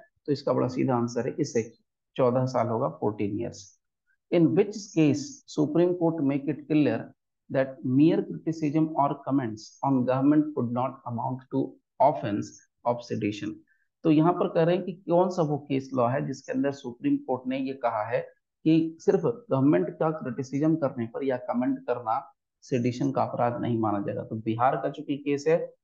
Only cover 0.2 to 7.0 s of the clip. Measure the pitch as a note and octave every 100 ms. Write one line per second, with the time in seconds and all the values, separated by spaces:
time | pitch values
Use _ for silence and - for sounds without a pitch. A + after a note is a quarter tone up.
0.2 | - C#3 - C3 B2+ B2+ C3 A#2+ A#2+ A#2+
1.2 | B2 - D3 A#2 A2 - _ _ _ -
2.2 | B2+ C3 C3 B2 A2 A2 D3 D#3+ G#2+ G#2+
3.2 | G#2 G#2 G2 - - _ _ _ _ _
4.2 | - F3 D#3 E3 G3+ - - D#3+ D3+ C#3
5.2 | - - - D3+ D3 E3 F3+ F3 E3 D#3+
6.2 | C3+ C#3 D3+ C3+ - D3+ C3 G#2+